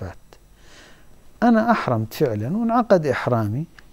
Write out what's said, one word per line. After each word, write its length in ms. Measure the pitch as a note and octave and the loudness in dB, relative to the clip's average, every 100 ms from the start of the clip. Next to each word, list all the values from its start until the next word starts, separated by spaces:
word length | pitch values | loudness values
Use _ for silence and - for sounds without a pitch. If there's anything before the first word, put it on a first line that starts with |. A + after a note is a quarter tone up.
فات. 160 | F#2 - - - - - - - - - - - - - | -14 -14 -20 -20 -20 -20 -20 -20 -20 -20 -20 -20 -20 0
أنا 280 | A#3+ A3+ A#3 | 2 4 2
أحرمت 440 | A3 - A2+ A2 | 0 0 -2 -2
فعلًا 420 | - C#3 G#2+ A2 G#3 | -2 -2 0 -4 -2
وانعقد 500 | A3+ A#3 A3+ F3+ D3+ | 0 0 4 2 2
إحرامي، 580 | A#2 - A#2+ G#2 A#2+ E3 - - | -2 0 0 0 -4 -8 -14 -12